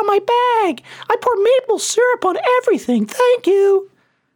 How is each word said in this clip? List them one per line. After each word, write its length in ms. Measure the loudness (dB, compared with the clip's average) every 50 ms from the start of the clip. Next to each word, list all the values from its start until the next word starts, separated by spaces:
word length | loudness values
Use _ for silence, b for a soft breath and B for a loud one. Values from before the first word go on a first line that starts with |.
on 60 | 0
my 120 | 0 0 0
bag. 640 | 0 0 0 0 2 2 0 0 0 0 -2 -6 B B B B B -4
I 60 | -4 -2
pour 160 | 0 -2 0 2
maple 360 | 2 2 2 2 0 -2 -4 -2
syrup 440 | -4 -2 0 0 2 2 0 0 -2
on 120 | -2 -2 -2 0 0 0 0
everything. 440 | 2 0 -2 0 0 -2 -2 -2 -2
Thank 400 | -2 -2 0 2 2 2 2 0 0
you." 420 | 2 2 2 2 2 0 -2 -6 _ _ _ _ _ _ _ _ _